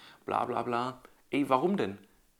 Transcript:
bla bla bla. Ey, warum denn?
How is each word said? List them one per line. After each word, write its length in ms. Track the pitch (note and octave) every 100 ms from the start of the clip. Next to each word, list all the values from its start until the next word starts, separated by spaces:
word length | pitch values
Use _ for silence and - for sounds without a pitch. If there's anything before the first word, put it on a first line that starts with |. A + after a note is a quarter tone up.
| - - -
bla 180 | G#2+
bla 200 | A#2+ A#2
bla. 360 | A#2 A#2+ B2 B2+ - _ -
Ey, 180 | C#3 C#3
warum 280 | C3 E3+ G3+
denn? 200 | G#2+ G2 - _ _ _